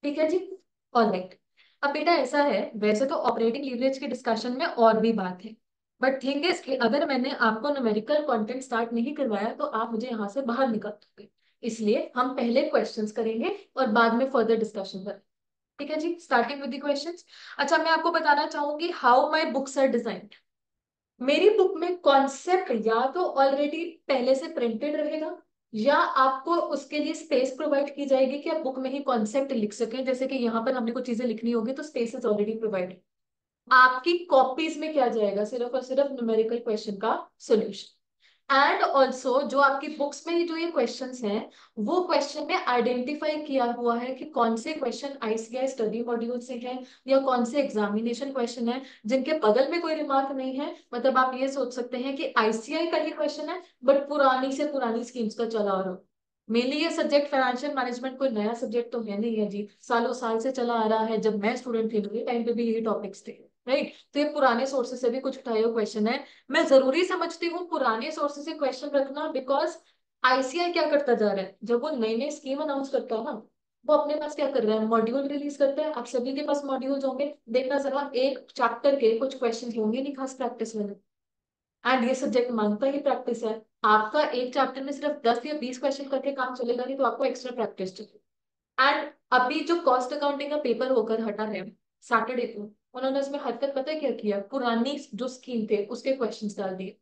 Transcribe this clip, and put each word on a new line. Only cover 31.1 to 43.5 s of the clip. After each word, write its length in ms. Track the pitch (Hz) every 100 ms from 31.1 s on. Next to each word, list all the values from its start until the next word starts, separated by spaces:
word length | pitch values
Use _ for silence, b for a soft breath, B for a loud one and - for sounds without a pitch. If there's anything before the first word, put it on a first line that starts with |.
| 226 254
लिखनी 240 | 220 233
होगी 220 | 240 214
तो 100 | 269
space 340 | 294 262 226 254
is 100 | 233
already 260 | 208 208 220
provided। 320 | 220 190 180 - _ _ _ _ _ _ -
आपकी 480 | 254 254 262 349 349 -
copies 480 | 269 254 262 311 294
में 140 | 311
क्या 160 | 302 240
जाएगा? 360 | 226 202 196
सिर्फ 300 | 214 247 247
और 80 | 269
सिर्फ 300 | 247 262 277
numerical 460 | 254 226 220 226 240
question 380 | - 214 - 196
का 180 | 220 320 - _
solution। 560 | - 220 202 - - _ _ _ b b _
And 320 | 269 294 370 339 277
also 460 | 262 - 262 254 262
जो 80 | 269
आपकी 280 | 285 269 302 226
books 300 | 285 - 330
में 80 |
ही 100 | 339
जो 120 | 339 320
ये 140 | 339
questions 520 | 302 233 - 262 247
हैं, 260 | 220 214 269 B B -
वो 220 | 214 349 349
question 400 | 294 277 302 294
में 80 | 349
identify 800 | - 247 233 247 240 294 311 302
किया 220 | 302